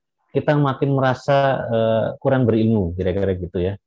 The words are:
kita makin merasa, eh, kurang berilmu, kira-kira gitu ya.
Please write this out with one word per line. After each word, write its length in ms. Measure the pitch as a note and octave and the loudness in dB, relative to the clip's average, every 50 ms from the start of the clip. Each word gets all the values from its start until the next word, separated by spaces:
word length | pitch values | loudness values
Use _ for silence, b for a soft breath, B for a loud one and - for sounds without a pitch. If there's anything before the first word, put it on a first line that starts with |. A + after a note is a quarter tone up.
| _ _ _ _ _ _ - | _ _ _ _ _ _ -4
kita 180 | C#3 C3+ D#3 D3+ D3 | -2 0 2 2 2
makin 320 | C#3+ C#3 B2+ - D3 C#3 C#3 | 2 0 0 -2 -2 0 0
merasa, 440 | C3+ C3+ C3 B2+ - - - C#3 C#3 C#3 C3+ C3 - - A#2+ | 2 2 0 0 -2 0 0 2 2 2 2 0 -2 -2 -2
eh, 360 | A#2 A2+ A2+ A2+ A2+ A2 - - - - | -2 0 0 2 2 0 0 -2 -4 -4
kurang 240 | - C#3 C3 C3 B2+ | -2 0 0 2 2
berilmu, 480 | A2 A2+ A2 A2+ A2+ A2+ G#2+ F#2 E2+ F2 F2+ | 2 2 2 2 2 2 2 0 -2 -2 -4
kira-kira 340 | F2+ F#2 F2+ G2 G2 F#2+ F#2 F2+ | -4 -2 -2 -2 -2 -2 -2 -4
gitu 180 | F2+ E2+ - F#2 F2 | -6 -6 -4 -4 -4
ya. 160 | F#2+ G#2 - _ | -4 -4 -8 _